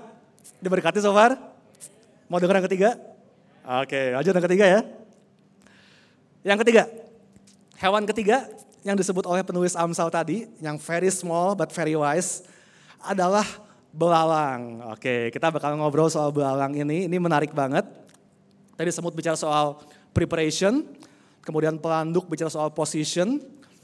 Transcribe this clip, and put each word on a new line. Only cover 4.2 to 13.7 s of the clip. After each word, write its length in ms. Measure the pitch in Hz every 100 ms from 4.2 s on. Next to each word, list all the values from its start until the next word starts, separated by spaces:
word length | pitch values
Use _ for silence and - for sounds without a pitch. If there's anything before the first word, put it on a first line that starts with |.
| 156 180
yang 80 |
ketiga 220 | 170 185 202
ya. 120 | 196 254 - - _ _ _ _ _ - _ - - _ _ _ _
Yang 140 | 185 202 233
ketiga, 160 | 226 170 - - - _ - _ _ _ -
hewan 240 | 190 208
ketiga 320 | 208 220 208 254 - - - -
yang 80 | 202
disebut 320 | 202 185 185
oleh 160 | 180 180
penulis 320 | 190 180 180
Amsal 400 | 175 170 165 165
tadi, 400 | 165 160 196 226 -
yang 160 | 156 151
very 320 | 151 170 185
small 480 | 185 175 165 180 202
but 160 | 160
very 240 | - 156 156
wise, 480 | 147 156 185 - - - _ _ - -
adalah 480 | - 196 180 196 202 - -